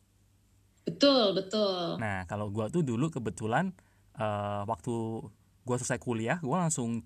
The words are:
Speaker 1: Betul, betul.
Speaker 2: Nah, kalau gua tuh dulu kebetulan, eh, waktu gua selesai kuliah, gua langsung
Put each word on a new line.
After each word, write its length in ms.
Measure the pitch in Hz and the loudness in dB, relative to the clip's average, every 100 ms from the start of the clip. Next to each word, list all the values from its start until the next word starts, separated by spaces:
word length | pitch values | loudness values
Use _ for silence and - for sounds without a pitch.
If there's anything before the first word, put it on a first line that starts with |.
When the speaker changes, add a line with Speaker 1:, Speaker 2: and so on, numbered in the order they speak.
| _ _ _ _ _ _ _ _ | _ _ _ _ _ _ _ _
Speaker 1:
Betul, 500 | - 165 285 - 160 | -8 4 6 8 4
betul. 640 | 175 190 220 202 180 170 165 | 2 0 2 2 2 -2 -2
Speaker 2:
Nah, 300 | 110 95 90 | -2 -2 -4
kalau 240 | 104 104 | -4 -4
gua 160 | 104 107 | -2 -2
tuh 140 | 170 | 0
dulu 260 | 143 113 160 | 0 0 0
kebetulan, 600 | 151 110 95 107 123 185 185 _ _ _ | -2 -4 -4 0 0 0 -6 _ _ _
eh, 480 | - 110 104 101 101 | -6 -2 -2 -2 -4
waktu 300 | 101 113 - 117 113 113 - - _ _ | -4 -4 -2 -4 -4 -6 -10 -18 _ _
gua 120 | - 123 | -4 -2
selesai 220 | 127 123 | 0 -4
kuliah, 400 | - 113 113 175 | -2 -2 0 -2
gua 220 | 139 175 | 0 0
langsung 400 | 170 151 117 117 | 0 0 -2 -4